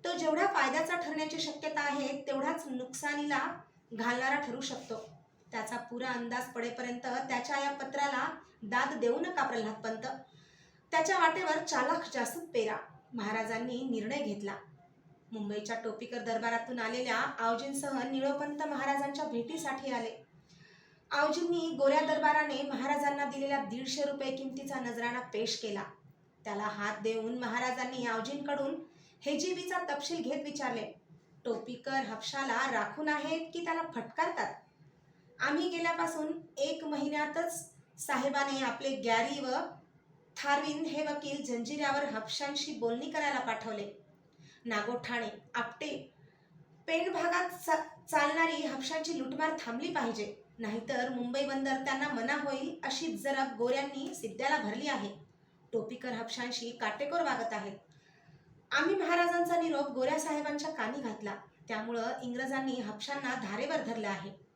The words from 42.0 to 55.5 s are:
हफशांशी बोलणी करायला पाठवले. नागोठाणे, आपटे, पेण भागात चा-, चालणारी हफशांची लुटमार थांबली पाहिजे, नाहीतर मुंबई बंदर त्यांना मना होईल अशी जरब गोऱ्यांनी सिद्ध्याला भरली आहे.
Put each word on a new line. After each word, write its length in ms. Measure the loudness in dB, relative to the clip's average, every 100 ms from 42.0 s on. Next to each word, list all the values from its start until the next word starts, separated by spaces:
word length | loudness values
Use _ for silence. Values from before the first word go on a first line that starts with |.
हफशांशी 680 | 0 -2 -4 -4 -2 -2 -4
बोलणी 380 | -2 0 0 -2
करायला 300 | 0 2 2
पाठवले. 520 | 0 -2 -4 -4 -6 -10 -20 -20 _ _ -20 -12
नागोठाणे, 640 | -2 0 0 -2 -2 -2 -4 -8 -6
आपटे, 580 | -4 -4 -4 -6 -6 -10 -20 -20 _ _ -20 -20 -14 0
पेण 260 | 2 2
भागात 380 | 2 2 2 0
चा-, 560 | -2 2 2 2 -12 2
चालणारी 520 | 4 4 4 4 2 -2
हफशांची 520 | -2 -2 -2 0 -2
लुटमार 320 | -2 2 2 2 -2
थांबली 280 | -4 0
पाहिजे, 420 | 0 0 0 -4 -6 -18 -8
नाहीतर 500 | -4 -4 -2 0 0
मुंबई 380 | 0 0 0 0
बंदर 300 | 0 2 0
त्यांना 240 | 0 0 0
मना 260 | 0 0
होईल 460 | 0 0 -2 -4 -4
अशी 320 | -4 -2 -2 -2
जरब 400 | 0 2 0 2
गोऱ्यांनी 560 | 2 2 0 -4 -6
सिद्ध्याला 440 | -6 -6 -2 2 2
भरली 280 | 2 -2 -2
आहे. 280 | -2 -4 -8 -18 _ _